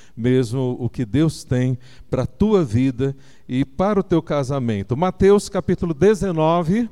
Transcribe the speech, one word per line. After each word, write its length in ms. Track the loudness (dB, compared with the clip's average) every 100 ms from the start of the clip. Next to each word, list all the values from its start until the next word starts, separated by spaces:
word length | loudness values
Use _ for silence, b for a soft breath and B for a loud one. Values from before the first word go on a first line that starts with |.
| B -4
mesmo 580 | 0 2 0 -2 -4 -4
o 100 | -6
que 160 | -6 -4
Deus 380 | 0 0 -2
tem 340 | -4 -2 0 -2 B B -8
pra 160 | -4 -4
tua 400 | -2 2 2 2
vida 500 | 0 0 0 -4 -6 B B -6
e 160 | -4
para 360 | -4 -2 0 0
o 40 |
teu 160 | 0 -2
casamento. 800 | 0 -4 -2 -2 -2 -4 -4 -2
Mateus 500 | -2 2 4 4 2
capítulo 460 | -6 -2 -2 -2
dezenove, 960 | 2 2 2 0 0 2 2 2 0 -2